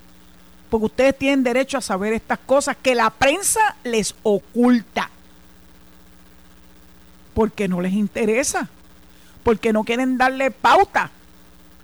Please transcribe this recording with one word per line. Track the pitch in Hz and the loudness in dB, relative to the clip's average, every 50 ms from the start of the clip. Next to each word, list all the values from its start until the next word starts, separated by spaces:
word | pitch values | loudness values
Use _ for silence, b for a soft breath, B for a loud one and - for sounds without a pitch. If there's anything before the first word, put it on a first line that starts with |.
| - - - - - - - - - - - - - - | -20 -20 -20 -20 -20 -20 -20 -20 -20 -20 -20 -20 -8 -4
Porque | - 226 214 | -4 -2 -2
ustedes | 214 - - 254 269 269 - | -2 0 2 2 2 2 0
tienen | 269 269 277 277 254 | -2 0 0 2 0
derecho | 247 240 254 269 - - | 0 0 0 -2 -2 -4
a | 262 - | -8 -6
saber | - 208 185 196 214 226 | -4 -4 -4 -2 -2 -4
estas | 220 - - 233 - | -4 -4 -6 -8 -8
cosas | - - 262 285 269 277 254 - - | -2 0 0 0 0 -2 -6 -4 -2
que | 262 254 | -2 0
la | 240 226 220 | 0 0 -2
prensa | - - - 277 302 381 392 - - 440 427 403 - - - | 0 0 0 0 0 0 -2 -4 0 0 0 0 -2 -6 -8
les | 247 233 220 190 - - - - | -4 -4 -2 -4 -4 -8 -6 -2
oculta. | 220 202 196 - - - 226 240 247 247 233 190 - - 208 180 - - - - - - - - - - - - - - - - - - - - - - - - - - - - - - - - - - - - - - - - - - - - - - | -2 -2 -2 -4 -6 -2 2 4 4 4 2 0 -4 -8 -8 -8 -8 -12 -20 -20 -20 -20 -20 -20 -20 -20 -20 -20 -20 -20 -20 -20 -20 -20 -20 -20 -20 -20 -20 -20 -20 -20 -20 -20 -20 -20 -20 -20 -20 -20 -20 -20 -20 -20 -20 -20 -20 -20 -20 -20 -8 -2
Porque | 220 220 - - - 208 185 | -2 -2 -2 -2 -4 -4 -4
no | 185 175 180 | -2 -2 -2
les | 185 185 | -2 0
interesa. | 214 208 190 - - 233 214 220 240 294 - - 370 262 - - - - - - - - b b b b b b b - | 0 -2 -2 -2 -4 -2 0 0 0 -2 -2 -4 -6 -8 -8 -12 -20 -20 -20 -20 -20 -20 b b b b b b b -2
Porque | 240 226 - - 226 220 | -2 0 0 0 0 0
no | 214 214 | 0 -2
quieren | - 233 240 262 262 262 240 | -2 -2 -2 0 -2 0 2
darle | 254 254 262 262 269 269 | 0 0 0 0 -2 -2
pauta | - - - 233 269 359 392 - - 226 185 156 - - - - - - - - - - - - - - | -2 0 2 4 4 4 4 2 0 -4 -4 -4 -10 -18 -20 -20 -20 -20 -20 -20 -20 -20 -20 -20 -20 -20